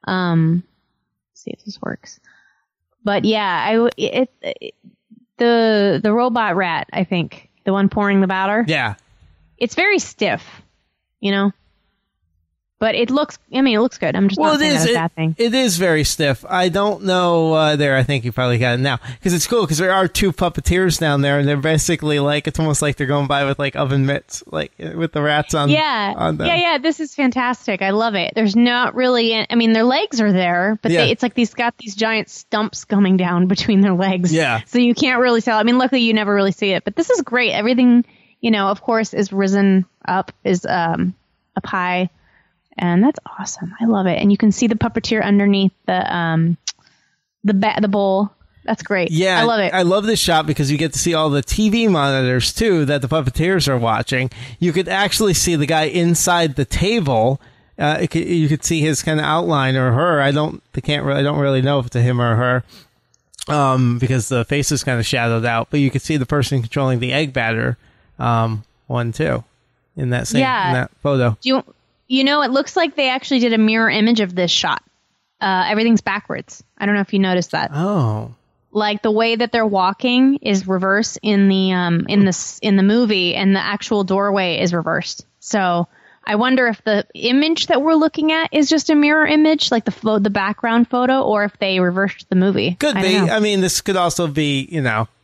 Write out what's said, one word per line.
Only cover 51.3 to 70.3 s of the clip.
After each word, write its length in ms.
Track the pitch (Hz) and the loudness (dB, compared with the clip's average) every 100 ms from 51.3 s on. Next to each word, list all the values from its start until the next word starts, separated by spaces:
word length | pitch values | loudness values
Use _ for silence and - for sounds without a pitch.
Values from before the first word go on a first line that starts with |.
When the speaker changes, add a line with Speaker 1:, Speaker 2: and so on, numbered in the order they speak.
| 143 | 0
Speaker 2:
T 260 | 135 - 214 | -2 0 2
V 200 | 226 226 | 2 2
monitors, 680 | 175 139 135 127 127 - | 2 2 0 0 0 -2
too, 320 | - 226 175 139 | -2 0 2 2
that 160 | 143 | -2
the 60 | 123 | 0
puppeteers 600 | 160 131 - 165 185 143 | -2 -2 -2 0 0 0
are 80 | 131 | 0
watching. 540 | 117 110 120 131 127 - 120 - | 0 -2 -2 -2 -4 -6 -18 -4
You 120 | 175 | -2
could 160 | 165 180 | 0 -2
actually 460 | 190 202 - 214 | -2 -2 0 0
see 220 | 175 - 165 | 0 0 0
the 100 | 143 | 0
guy 180 | 160 | 0
inside 720 | 156 180 170 170 - 175 165 135 | 0 0 0 0 2 2 0 -2
the 80 | |
table. 720 | 139 - 180 233 147 120 113 139 - _ _ - | -4 -2 0 0 0 2 2 0 -6 _ _ -4
Uh, 200 | 147 151 | -2 -2
it 60 | 175 | -2
could, 120 | 160 170 | -2 -2
you 220 | 170 156 | 0 2
could 160 | 147 | 0
see 160 | - 165 | -2 -2
his 220 | 151 143 | 0 -2
kinda 220 | - 156 | -2 -2
outline 520 | 147 156 175 151 131 131 | 0 -2 0 0 0 0
or 160 | 127 | 2
her. 300 | 120 175 156 | 2 2 2
I 80 | 139 | 2
don't, 320 | 143 156 - _ | 0 -2 -6 _
they 80 | - | -10
can't 240 | - 147 | -4 -4
re-, 120 | 139 139 | -2 0
I 60 | |
don't 180 | 143 147 | 0 0
really 200 | 139 135 | 0 0
know 180 | 131 143 | 2 0
if 60 | 123 | -2
it's 100 | 123 | 0
a 40 | |
him 160 | 120 123 | 0 2
or 180 | 120 113 | 2 2
her, 280 | 123 127 - - _ _ _ _ _ - - | 2 0 -4 -18 _ _ _ _ _ -18 -6
um, 500 | 151 135 131 127 120 | 0 2 2 2 2
because 320 | 120 131 110 | 0 -2 0
the 160 | 127 117 | -2 0
face 260 | 147 143 | -2 0
is 120 | 143 | -2
kinda 180 | - 120 | -2 -2
shadowed 420 | 113 131 117 113 | -2 0 0 0
out. 240 | 117 117 117 | 0 -2 -2
But 100 | 151 | 0
you 100 | 139 | 0
could 120 | 135 | -2
see 140 | - 151 | -2 -4
the 80 | |
person 380 | 127 147 131 139 | 0 -2 0 -2
controlling 380 | 113 - 135 127 | -2 -2 -2 0
the 120 | 127 | -2
egg 220 | 131 151 | -2 -2
batter, 420 | 131 113 110 120 120 _ _ _ _ | -2 -2 -2 -2 -6 _ _ _ _
um, 460 | 123 117 113 110 - _ _ | -2 0 0 -4 -10 _ _
one, 260 | 127 117 | -4 -4
too, 320 | 113 156 120 - _ _ _ _ - | -4 -2 -2 -6 _ _ _ _ -8
in 140 | 131 | -4
that 180 | 123 | -4
same, 120 | 120 | -2